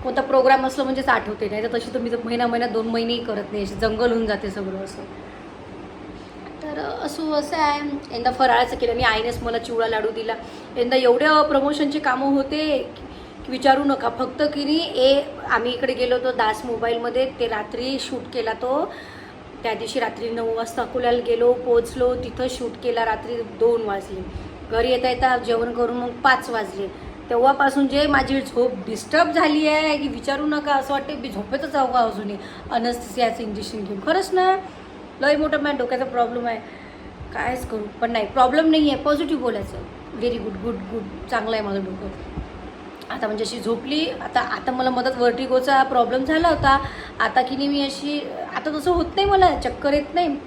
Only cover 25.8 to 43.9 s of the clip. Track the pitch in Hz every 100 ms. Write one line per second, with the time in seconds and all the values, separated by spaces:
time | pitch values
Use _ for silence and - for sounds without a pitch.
25.8 | 240 247 240 240 269 254 - 233 196 196
26.8 | 196 - - - - 240 254 269 277 285
27.8 | 277 277 294 269 269 269 269 240 254 196
28.8 | 190 220 - 302 330 330 311 302 302 302
29.8 | 311 294 277 233 277 277 302 302 294 277
30.8 | 247 277 277 285 240 196 202 269 294 277
31.8 | 254 247 226 196 202 202 - - - 240
32.8 | 233 240 - - 233 220 226 208 208 220
33.8 | 196 202 240 349 381 370 370 381 - -
34.8 | - - - - 269 294 302 302 294 285
35.8 | 247 254 254 240 233 240 240 220 - -
36.8 | - - - - - - 233 254 - 220
37.8 | 208 - 233 233 208 262 254 294 320 311
38.8 | 294 262 294 294 302 294 247 208 196 -
39.8 | - - - 240 240 233 202 190 214 202
40.8 | - 226 196 - - 233 214 226 208 196
41.8 | 185 190 190 - - - - - - -
42.8 | - - - - 214 214 214 240 202 233
43.8 | 262